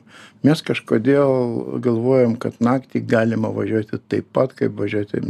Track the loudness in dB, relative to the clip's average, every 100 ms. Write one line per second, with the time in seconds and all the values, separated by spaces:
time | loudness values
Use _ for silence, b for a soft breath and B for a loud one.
0 | _ B B B 2 2 -2 -6 -2 0
1 | 2 2 2 2 -2 -4 -6 -4 -2 0
2 | 2 4 2 0 -4 0 0 0 -2 -6
3 | 0 2 2 0 -2 -4 -2 -2 -2 -8
4 | -4 -6 -2 -2 -2 -2 -4 -2 -4 -4
5 | -4 -6